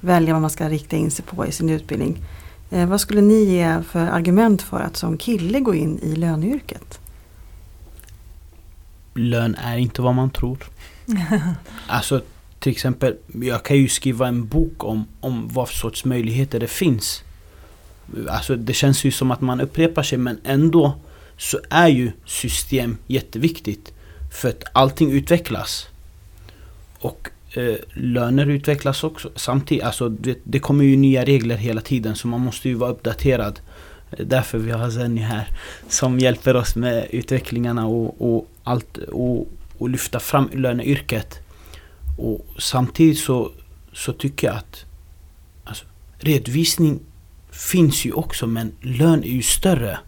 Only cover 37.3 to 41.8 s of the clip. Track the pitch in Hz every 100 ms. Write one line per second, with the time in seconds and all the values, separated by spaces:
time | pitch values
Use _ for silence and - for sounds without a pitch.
37.3 | 135 127 120 120 117 113 117 113 - 120
38.3 | 113 - - - 123 - - - - 123
39.3 | 120 - - - - 120 127 - 120 -
40.3 | 147 135 135 131 120 123 139 - 117 -
41.3 | - - - - -